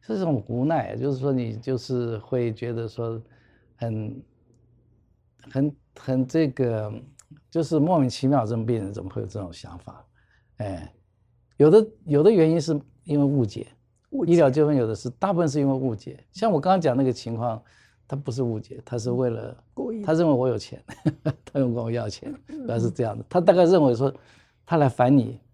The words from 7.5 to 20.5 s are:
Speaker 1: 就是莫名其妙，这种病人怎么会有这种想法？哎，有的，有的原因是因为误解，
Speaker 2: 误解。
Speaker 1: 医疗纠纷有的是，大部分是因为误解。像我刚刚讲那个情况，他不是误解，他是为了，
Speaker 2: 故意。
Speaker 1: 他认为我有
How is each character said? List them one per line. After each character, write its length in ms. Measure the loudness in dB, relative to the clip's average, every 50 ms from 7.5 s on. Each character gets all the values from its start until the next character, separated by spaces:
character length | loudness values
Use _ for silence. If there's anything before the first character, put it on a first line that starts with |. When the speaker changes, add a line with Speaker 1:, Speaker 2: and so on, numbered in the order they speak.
Speaker 1:
就 120 | -4 -4 -2
是 160 | 0 2 2
莫 200 | 2 4 4 2
名 100 | 2 0
其 180 | 0 -2 0
妙， 200 | 2 2 2 0
这 80 | 0 -2
种 100 | -4 -2
病 140 | -2 -2 -2 -2
人 80 | -6
怎 140 | -8 -10 -12
么 60 | -10
会 100 | -8 -8
有 80 | -8 -8
这 100 | -8 -10
种 140 | -10 -10 -14
想 260 | -16 -18 -16 -18 -16
法？ 240 | -18 -20 -20 -20 -20 _ _ _ _ _ _ _ _ _ _ _
哎， 320 | -10 -8 -8 -10 -12 -16 _ _ _ _ _ _ _ _ _ _ _ _ _ _
有 100 | 6 8
的， 180 | 8 8 6 4 -6 _ _
有 160 | 0 2 4 6
的 80 | 6
原 200 | 6 6 4 4
因 80 | 4 0
是 140 | 0 -2 -2 -4 -4 _ _ _ _
因 140 | -2 0 2
为 60 | 2
误 200 | 2 2 0 0
解， 220 | -2 -4 -10 -14 -14 _ _ _ _ _ _ _ _
Speaker 2:
误 140 | -6 -4 0
解。 80 | 4 6
Speaker 1:
医 40 |
疗 120 | 6 6 6
纠 180 | 6 4 2
纷 80 | 4 4
有 120 | 2 2
的 80 | 0 -2
是， 160 | -4 -6 -10
大 200 | -6 _ -2 -2
部 100 | 0 2
分 60 | 0
是 140 | 0 0 0
因 80 | 0 0
为 60 | 0
误 200 | 0 -2 -4 -4
解。 240 | -6 -10 -16 -18 -18 _ _ _
像 180 | -4 -2 0
我 80 | 0 2
刚 120 | 2 2
刚 100 | 2 4
讲 160 | 4 2 2
那 60 | 2 2
个 100 | 0 0
情 240 | -2 -6 -8 -8
况， 260 | -6 -4 -6 -6 -6 _ _ _ _ _ _ _ _ _
他 100 | _ -10
不 160 | -8 -8 -8 -4
是 100 | -2 -2
误 160 | -2 -2 -6
解， 240 | -8 _ -18 -18 -14
他 140 | -8 -8 -6
是 140 | -4 -2 -2
为 180 | 0 0 -2
了， 260 | -2 -4 -8 -12 -16 -18 _ _ _
Speaker 2:
故 200 | -8 -8 -6 -6
意。 100 | -6 -2
Speaker 1:
他 100 | 0 2
认 140 | 2 4
为 60 | 4 4
我 160 | 4 2
有 100 | 0